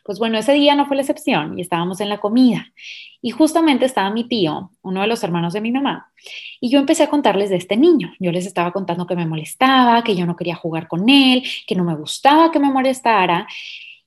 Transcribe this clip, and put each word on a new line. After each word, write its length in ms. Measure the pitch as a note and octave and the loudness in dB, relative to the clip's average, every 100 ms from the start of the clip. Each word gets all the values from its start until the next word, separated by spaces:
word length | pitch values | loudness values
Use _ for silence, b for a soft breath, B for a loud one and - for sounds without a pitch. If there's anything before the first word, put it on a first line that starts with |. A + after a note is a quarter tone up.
| - | -12
Pues 120 | F#3+ | -6
bueno, 200 | A3+ A3 | -2 -2
ese 160 | A3 | 2
día 220 | D4 C#4+ C#4+ | 2 4 2
no 100 | C#4+ | 0
fue 100 | C#4 | -2
la 60 | |
excepción 580 | C4+ C#4+ - G3 D3+ F#3 | -2 -4 -2 -2 -2 -8
y 20 | |
estábamos 380 | F3+ E3+ F3 F#3 | -6 -4 -4 -4
en 80 | G3+ | -6
la 120 | G#3 | -4
comida 520 | G#3 A#3 B3+ E3+ - _ B B B B | 0 4 4 2 -6 _ B B B B
y 100 | A#3+ | -10
justamente 540 | A3 D#4 E4 D#4+ B3+ C4 | 0 2 4 2 2 0
estaba 260 | A#3+ G3 | 0 -2
mi 120 | A3 A#3+ | -4 -4
tío, 420 | A#3+ E3 D3+ F#3+ _ | -2 -2 -2 -10 _
uno 200 | F#3+ F#3 | -8 -4
de 60 | G3+ | -2
los 180 | A#3 G3 | -2 -2
hermanos 260 | E3+ E3+ | -2 -2
de 80 | G3 | -4
mi 140 | A3+ | -4
mamá, 400 | B3+ C#4 E3 - _ B B B B | -2 -2 -4 -10 _ B B B B
y 80 | B3 | 0
yo 100 | C#4 | 2
empecé 240 | C#4 D#4 | 2 2
a 60 | D4+ | 2
contarles 400 | D4 B3 G3 G3+ | 2 2 0 0
de 80 | F3+ | -2
este 180 | - G#3 | -2 2
niño. 380 | E4 D#4 E3+ - | 4 4 0 -6
Yo 140 | F#3 | -4
les 140 | F3 F#3+ | -4 -4
estaba 260 | F#3 F3 | -2 -2
contando 340 | G3 F3+ E3+ F3 | -2 -6 -6 -4
que 120 | F3+ | -4
me 100 | E3 | -4
molestaba, 800 | D#3+ D#3 - C4 C4 B3 A#3 A#3 | -6 -10 0 4 4 6 4 2
que 100 | F#3 | -2
yo 100 | F3 | -2
no 120 | F3 | -4
quería 180 | F3 E3 | -6 -6
jugar 320 | E3 D#3+ D#3+ | -6 -6 -6
con 220 | E3 G#3+ | -2 2
él, 340 | C#4 C4 B3+ B3+ B - | 4 4 2 -2 B -6
que 80 | F#3 | -4
no 80 | |
me 120 | F3 D3+ | -2 -4
gustaba 540 | D3+ - C4 D4+ E4 | -8 0 4 4 4
que 100 | D#4+ | 2
me 120 | C#4+ | 0
molestara. 720 | C4+ C4 B3+ A#3 G#3+ F#3 F3 G#3 B B B B B | 0 0 -2 0 2 2 0 -4 B B B B B